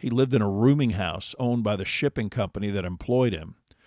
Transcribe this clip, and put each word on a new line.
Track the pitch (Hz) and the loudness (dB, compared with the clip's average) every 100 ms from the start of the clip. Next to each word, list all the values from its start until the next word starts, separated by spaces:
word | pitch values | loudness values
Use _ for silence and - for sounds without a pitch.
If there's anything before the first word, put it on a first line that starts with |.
he | 120 | -2
lived | 117 135 | 2 2
in | 123 | 2
a | 101 | 2
rooming | 98 127 147 123 | 4 6 6 2
house | 101 87 87 - - | 0 -2 -6 -8 -4
owned | 120 120 | -2 0
by | 107 98 | 0 -2
the | 95 | -4
shipping | - 143 - 104 | -2 -2 -2 -4
company | 117 95 98 104 | -4 -4 -4 -4
that | 98 | -2
employed | 90 87 - 127 123 | -4 -6 -2 2 2
him. | 82 80 - _ _ | -2 -8 -18 _ _